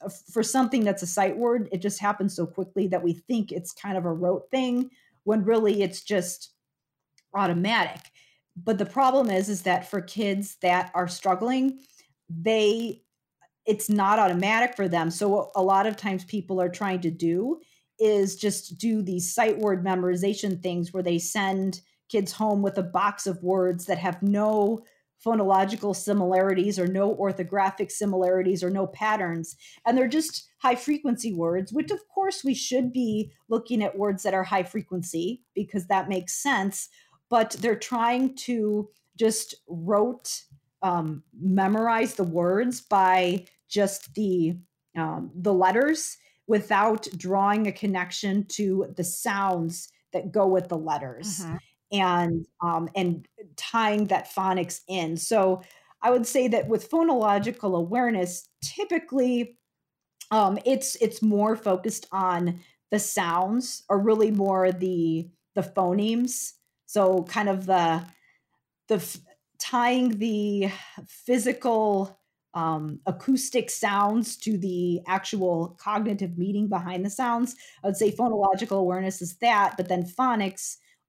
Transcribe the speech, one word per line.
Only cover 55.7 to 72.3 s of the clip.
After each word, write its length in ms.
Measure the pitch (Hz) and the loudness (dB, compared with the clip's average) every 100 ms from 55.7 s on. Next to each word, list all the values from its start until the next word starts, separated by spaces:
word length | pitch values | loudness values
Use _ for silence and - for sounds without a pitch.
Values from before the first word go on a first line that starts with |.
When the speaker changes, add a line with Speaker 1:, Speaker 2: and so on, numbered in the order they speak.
| - _ _ | -20 _ _
Speaker 1:
I 100 | 240 | 2
would 160 | 247 226 | 2 2
say 220 | 269 254 | 0 2
that 200 | 220 - | 2 2
with 220 | 226 - | -2 0
phonological 880 | 330 330 254 214 202 208 - 202 175 | 2 2 4 4 2 0 -4 -2 0
awareness, 720 | 170 233 240 208 180 180 - _ | 0 0 2 0 -2 -4 -14 _
typically, 960 | - - 415 339 330 262 247 240 240 - _ _ _ _ _ _ - | -10 -6 -4 -4 -2 0 2 0 -2 -10 _ _ _ _ _ _ -2
um, 280 | 214 196 202 | 2 2 2
it's, 300 | 254 269 - - | 0 0 0 -2
it's 240 | 214 - | -2 2
more 360 | 214 202 214 220 | 2 2 2 0
focused 500 | 208 185 220 - - | 0 0 -2 -6 -6
on 480 | 190 185 175 175 175 - _ _ | -2 0 0 -2 -4 -10 _ _
the 80 | 208 | -4
sounds 840 | - - 170 170 190 233 254 - - | -2 -2 0 2 2 0 -4 -8 -2
or 100 | 196 | 2
really 320 | 214 220 208 | 4 4 4
more 420 | 202 196 190 185 | 4 2 4 2
the, 560 | 180 185 175 165 165 170 _ _ | 2 0 0 0 0 -4 _ _
the 80 | 202 | -4
phonemes. 920 | 180 - 180 196 214 233 247 - - - _ _ - | -2 0 2 2 2 0 -2 -4 -8 -14 _ _ -4
So 380 | 208 190 185 | 2 4 4
kind 240 | - 202 202 | 0 0 0
of 180 | 190 185 | 0 2
the, 380 | 185 165 165 175 - _ _ _ _ _ _ - | 2 4 0 -4 -14 _ _ _ _ _ _ -2
the 80 | 208 | -2
f-, 220 | 175 - - _ _ - | -2 -10 -18 _ _ -12
tying 600 | - 247 240 254 254 208 | -4 0 2 4 2 0
the 520 | 226 208 208 202 196 190 - - - | 0 0 0 0 -2 -4 -12 -18 -20
physical, 1080 | - - 247 240 247 247 226 214 196 190 - _ | -10 0 0 0 -2 0 2 2 2 0 -8 _